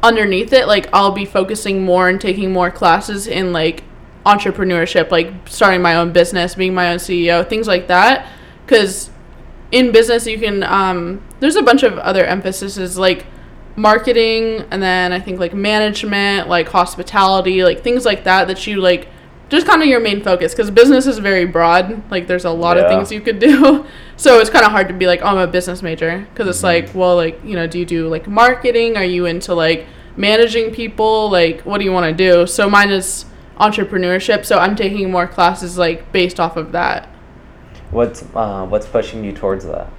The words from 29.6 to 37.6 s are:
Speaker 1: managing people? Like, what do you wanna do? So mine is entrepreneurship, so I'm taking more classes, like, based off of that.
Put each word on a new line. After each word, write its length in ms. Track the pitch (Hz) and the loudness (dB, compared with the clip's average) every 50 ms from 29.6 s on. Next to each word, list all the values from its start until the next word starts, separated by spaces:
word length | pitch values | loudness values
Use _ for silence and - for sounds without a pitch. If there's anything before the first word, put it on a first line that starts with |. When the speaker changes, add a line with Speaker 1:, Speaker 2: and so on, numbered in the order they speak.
| 160 160 165 165 165 - - - - - - | 0 0 0 -2 -6 -14 -20 -20 -20 -18 -10
Speaker 1:
managing 540 | - 202 208 214 220 233 233 220 233 226 220 | -4 -2 0 4 4 2 2 2 -2 -4 -4
people? 580 | 220 - 233 220 220 - 214 214 220 220 214 208 | -6 -8 -10 -10 -4 -2 0 0 2 0 0 0
Like, 300 | 196 180 170 165 165 165 - | 2 2 2 2 0 -4 -8
what 160 | - 202 202 | -6 -4 -2
do 40 | 196 | -2
you 60 | 190 | 0
wanna 220 | 185 180 175 160 165 | 0 0 0 -2 0
do? 320 | 165 190 185 180 175 170 180 | 0 4 4 6 4 4 2
So 220 | - - 208 202 | 0 -2 0 4
mine 220 | 202 202 202 202 | 4 4 4 4
is 340 | 196 190 185 - - - - - - - - - - - | 0 -4 -4 -6 -10 -10 -12 -16 -20 -20 -20 -20 -2 0
entrepreneurship, 880 | 208 214 208 226 196 202 - 185 180 180 180 190 190 - - - - | 0 0 2 -2 -4 -4 -2 -2 0 0 0 -2 0 0 -2 -2 0
so 140 | - 220 180 | 0 2 2
I'm 160 | 170 190 208 | 2 0 0
taking 340 | 208 220 190 202 208 196 185 | -2 -2 -2 -2 -2 -4 -2
more 140 | 185 180 175 180 | -2 -2 -2 -2
classes, 500 | - - 180 175 185 180 180 175 175 180 | -2 0 0 0 0 -2 -8 -10 -4 -2
like, 320 | 175 165 170 165 - - | -2 -2 -2 -6 -10 -6
based 280 | - 196 175 180 175 - | -2 -2 -2 -2 -2 -4
off 180 | 175 165 - 170 | -4 -4 -4 -8
of 140 | 156 151 - | -10 -6 -6
that. 360 | 175 175 - - - - - - - - - - - - - - - | -4 -2 -2 -4 -4 -8 -14 -20 -20 -20 -20 -20 -20 -20 -20 -20 -20